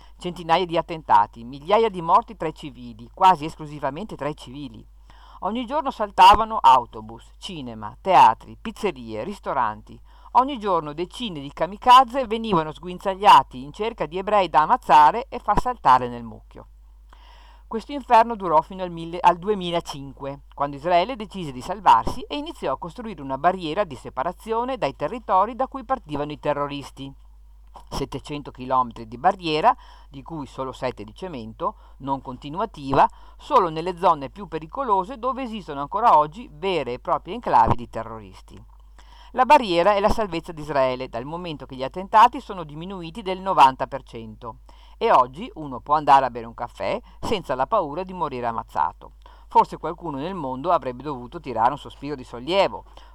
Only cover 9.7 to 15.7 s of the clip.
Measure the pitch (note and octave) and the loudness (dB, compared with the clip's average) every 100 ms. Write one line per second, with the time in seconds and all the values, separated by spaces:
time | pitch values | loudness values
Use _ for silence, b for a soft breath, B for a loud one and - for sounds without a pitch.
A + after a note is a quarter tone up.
9.7 | G#2+ - - b b b A#3 C4+ B3+ G3+ | -4 -14 -20 b b b 0 0 -2 -2
10.7 | E3 D3+ D3 F3 - A#3 D3+ C#3 - E3 | 0 -2 -6 -8 -8 -10 -8 -12 -6 -6
11.7 | G#3 A#3+ B3 A#3 C4+ A3+ A3 A3+ E3 D#3 | 0 6 8 6 0 -4 -4 0 -2 -2
12.7 | C#3 F3+ F3+ G3+ F#3+ G#3 C#3+ - B2+ C#3+ | -8 -12 -6 -6 2 8 8 6 -6 -14
13.7 | E3+ A3+ A3+ D#3 F3+ G3 G#3 F3 D#3 D#3+ | -8 -6 -4 -6 -6 0 2 4 2 4
14.7 | A#3+ - D3+ D3+ A3 - - - G#3 B3+ | 0 6 8 8 4 -6 -6 -2 0 -2